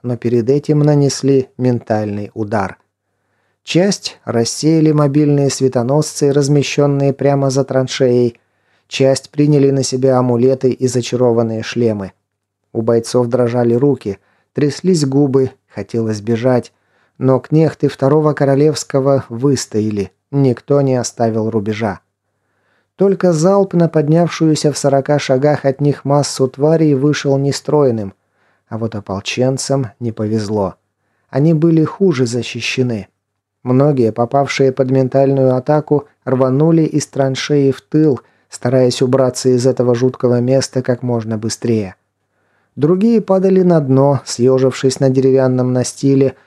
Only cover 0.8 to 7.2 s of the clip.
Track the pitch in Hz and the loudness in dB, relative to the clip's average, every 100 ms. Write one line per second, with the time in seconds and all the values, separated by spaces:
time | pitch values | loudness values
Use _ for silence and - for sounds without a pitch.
0.8 | 147 147 139 - 135 135 131 - 127 120 | 2 2 2 0 0 0 0 -2 -2 -2
1.8 | - 107 104 101 104 110 104 110 90 - | -2 -4 -4 -8 -10 -10 -6 -4 -4 -10
2.8 | _ _ _ _ _ _ _ _ - 160 | _ _ _ _ _ _ _ _ -4 0
3.8 | 196 - - - 117 117 117 - 151 160 | 0 -2 -8 -12 -4 -2 -2 -2 0 2
4.8 | 156 151 147 147 147 143 139 - 131 127 | 2 2 2 2 2 2 0 0 -2 0
5.8 | 117 147 151 - 143 143 139 147 131 - | 0 0 -2 -2 0 2 2 2 0 0
6.8 | 143 139 139 135 | 0 0 0 0